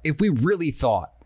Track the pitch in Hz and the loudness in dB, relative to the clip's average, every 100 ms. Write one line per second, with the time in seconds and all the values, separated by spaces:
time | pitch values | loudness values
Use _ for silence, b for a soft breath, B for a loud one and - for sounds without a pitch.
0 | 156 151 208 135 143 202 165 123 131 101 | -6 0 2 2 2 0 -2 -2 0 0
1 | - - | -2 -16